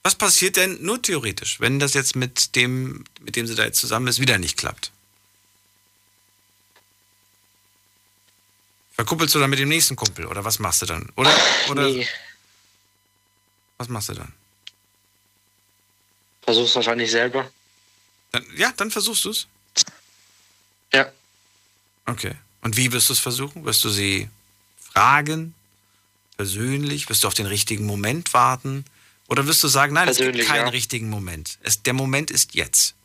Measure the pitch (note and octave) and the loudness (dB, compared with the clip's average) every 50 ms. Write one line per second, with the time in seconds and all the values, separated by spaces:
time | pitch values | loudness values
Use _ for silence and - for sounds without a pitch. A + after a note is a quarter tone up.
0 | _ F#3+ - - G#3+ G3 F3 - F3+ F#3+ F#3+ F#3+ F#3 F#3+ F3+ - - F3+ A3+ B3 | _ 0 0 2 2 4 4 4 2 2 2 2 2 2 0 -4 -4 -4 -4 -2
1 | A#3+ - F#3 C#3+ A2+ G#2+ F2+ - - - - - A2+ A#2 C3+ C#3 C#3+ C#3 - C#3 | -2 -2 -2 -2 -2 -4 -6 -6 -6 -8 -6 -2 0 0 2 2 0 2 0 0
2 | B2+ - - C3 B2+ B2 - - - - - B2+ B2 B2 B2+ C3 C3 C3 - - | 0 0 -2 -2 -4 -2 -2 -2 -2 0 2 0 2 2 0 -4 -4 -6 -8 -12
3 | - - _ - - - G#2+ A#2+ A#2 A#2 A2+ A2+ G#2+ A2+ A2 - - - G#2+ A#2 | -16 -20 _ -20 -14 -8 -6 -6 -6 -4 0 0 0 0 0 -2 -2 0 -2 -2
4 | B2+ B2+ A#2 - C3+ B2+ A#2 F#2+ F2 D#2 - - - - - - - - _ _ | 0 0 0 0 2 2 2 0 0 -4 -4 -4 -6 -6 -8 -8 -12 -14 _ _
5 | _ _ _ _ _ _ _ _ _ _ _ _ _ B5+ _ _ _ B5+ _ _ | _ _ _ _ _ _ _ _ _ _ _ _ _ _ _ _ _ _ _ _
6 | _ _ _ _ _ B5+ _ _ _ _ _ _ _ _ _ _ _ _ _ _ | _ _ _ _ _ _ _ _ _ _ _ _ _ _ _ _ _ _ _ _
7 | _ _ _ _ _ _ _ _ _ _ _ _ _ _ _ _ _ _ _ _ | _ _ _ _ _ _ _ _ _ _ _ _ _ _ _ _ _ _ _ _
8 | _ _ _ _ _ _ _ _ _ _ _ _ _ _ _ _ _ _ _ - | _ _ _ _ _ _ _ _ _ _ _ _ _ _ _ _ _ _ _ -4
9 | A#2 - E3+ - D#3+ C#3+ - D3 C#3 C3+ C#3 C3+ C#3 C#3+ D#3 E3 D#3 - C3+ - | -2 -2 0 0 2 2 4 2 4 2 2 0 2 2 2 2 2 2 0 -2
10 | - F2+ F2+ - E2 E2 F2+ G2+ G2 A2 A2 - G#2+ F2 E2 - F2+ E2+ E2+ D#2+ | -4 -4 -4 -4 -10 -8 -8 -6 -4 -4 -4 -2 -2 0 0 0 0 -2 -6 -6
11 | - - - - C3 B2 - - - - - - - - C#3+ C#3 C#3+ C3+ C3 B2+ | -8 -8 -4 2 4 4 4 4 4 2 2 0 0 0 0 2 2 2 2 0
12 | A#2+ - - - - - - _ _ _ _ _ _ _ _ _ _ _ _ _ | -2 -4 -6 -10 -14 -20 -20 _ _ _ _ _ _ _ _ _ _ _ _ _
13 | _ _ _ _ _ _ _ _ _ _ _ _ _ _ _ _ A#2+ A#2 B2 G#2+ | _ _ _ _ _ _ _ _ _ _ _ _ _ _ _ _ -12 -10 -8 -8
14 | G2+ - - - - - - _ _ _ _ _ _ - _ _ _ _ _ _ | -8 -8 -8 -10 -12 -16 -20 _ _ _ _ _ _ -20 _ _ _ _ _ _
15 | _ _ _ _ _ _ _ _ _ _ _ _ _ _ _ _ _ _ _ _ | _ _ _ _ _ _ _ _ _ _ _ _ _ _ _ _ _ _ _ _
16 | _ _ _ _ _ _ _ _ - - A2+ A2+ A#2+ A#2+ - B2+ A2 A#2 A#2 A#2+ | _ _ _ _ _ _ _ _ -2 0 2 2 2 2 2 2 2 0 0 0
17 | A#2 A2 A2+ A#2 A#2+ B2 A#2+ C3+ B2+ B2+ _ _ _ _ _ _ _ _ _ _ | 0 0 2 2 2 2 0 -4 -6 -6 _ _ _ _ _ _ _ _ _ _
18 | _ _ _ _ _ _ - B2 - - - D3+ G3 B3+ B3 - G3+ A3 - A3 | _ _ _ _ _ _ -6 -6 -6 -6 -2 0 0 0 0 -2 -6 -4 -2 -2
19 | F#3+ A3 A3+ - - G#3 A3 - - _ _ _ _ _ _ - - - - - | -2 -2 -2 -2 -2 -2 -4 -6 -8 _ _ _ _ _ _ -2 -2 -2 -4 -20
20 | _ _ _ _ _ _ _ _ _ _ _ _ _ _ _ _ _ _ - C3+ | _ _ _ _ _ _ _ _ _ _ _ _ _ _ _ _ _ _ 2 2
21 | C3+ - - _ _ _ _ _ _ _ _ _ _ _ _ _ _ _ _ _ | 2 2 -4 _ _ _ _ _ _ _ _ _ _ _ _ _ _ _ _ _
22 | _ - G#2+ G2+ - G2+ G#2 - _ _ _ _ - A#2 G#2+ A2+ B2+ B2 A#2+ A#2+ | _ -8 -6 -6 -6 -8 -8 -10 _ _ _ _ -6 -4 0 0 0 0 2 2
23 | C3+ - C3 - - C3 A#2+ B2+ C3+ C#3+ - F3 D3+ C3 A2 - - G#2+ G2+ G2+ | 2 2 2 0 -2 -2 -4 -4 -6 -8 -10 -8 -4 0 0 2 2 2 0 0
24 | G2+ G2 G2 F#2+ G2+ G#2+ - _ _ _ _ _ _ _ _ _ - - - G2 | 0 0 0 -2 -4 -8 -14 _ _ _ _ _ _ _ _ _ -20 -2 4 6
25 | G#2 B2+ C#3 D3 D3 D3 D#3 D#3+ E3 E3 - _ _ _ _ _ _ _ _ _ | 6 8 6 6 2 0 -4 -4 -6 -10 -14 _ _ _ _ _ _ _ _ _
26 | _ _ _ _ _ _ - - G2+ F#2+ F#2+ G#2 A#2 B2+ C3+ C#3 D3 C#3+ C#3+ C#3+ | _ _ _ _ _ _ -8 -6 -6 -4 -4 -4 -4 -2 -2 -2 -2 -4 -4 -6
27 | - - - - - G2+ - - G#2+ F#2 G2+ G2+ - - A2 G#2 G#2+ G#2 G2+ G2+ | -6 -2 0 0 2 2 0 0 -2 -2 -2 -2 -2 -2 -2 -2 -2 -2 -2 -2
28 | G2+ G#2+ C3 F3 F3 - - B2 B2 B2+ B2+ B2+ - C#3 C3+ C#3 C#3 - _ _ | -2 -2 -2 -2 -4 2 4 4 6 4 2 0 -4 -8 -8 -8 -10 -14 _ _
29 | _ _ _ _ _ _ - C#3 C#3 D3 E3 - - D3 C3 C3+ C#3 C#3+ D3 D#3+ | _ _ _ _ _ _ 0 0 2 2 2 2 4 4 4 4 4 4 4 2
30 | F3+ E3 B2+ B2 B2+ B2+ B2 A#2+ A#2 - D3 C#3+ A#2 B2 A#2+ B2+ A#2 - - A#2 | 2 4 2 2 2 0 2 0 2 2 2 2 2 0 0 -2 -4 -4 -4 -6
31 | A2+ A2 A2 G#2 F#2+ F2 D#2+ D#2 D#2 - - _ _ - - - _ B2 B2 C3 | -4 -4 -6 -6 -6 -8 -10 -10 -10 -12 -14 _ _ -2 -2 0 _ 0 0 0
32 | C3+ C3 C3+ C#3 D#3 - - - - - - - - - - - - - - _ | 0 0 0 -2 -2 -2 0 0 -2 0 -2 -4 -4 0 2 2 2 2 -2 _